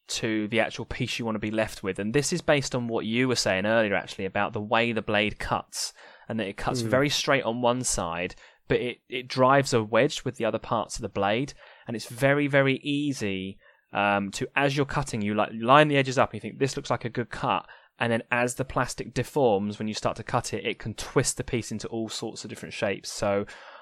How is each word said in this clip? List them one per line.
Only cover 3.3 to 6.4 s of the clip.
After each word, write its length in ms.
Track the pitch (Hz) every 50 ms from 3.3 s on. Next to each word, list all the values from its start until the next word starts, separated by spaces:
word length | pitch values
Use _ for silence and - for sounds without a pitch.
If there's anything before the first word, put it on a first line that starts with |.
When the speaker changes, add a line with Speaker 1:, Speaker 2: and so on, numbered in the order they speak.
| 120
Speaker 1:
saying 300 | - - 110 95 92 95
earlier, 280 | 107 113 117 110 104 98
actually, 320 | 90 - - - - 98
about 280 | 95 - 104 101 80 -
the 80 | 110
way 300 | 107 107 120 113 117 120 117
the 80 | 110
blade 360 | 101 - 107 104 107 104 -
cuts, 540 | - - - 123 92 - _ - - - - - - - - - - - -
and 100 | 120
that 80 | 110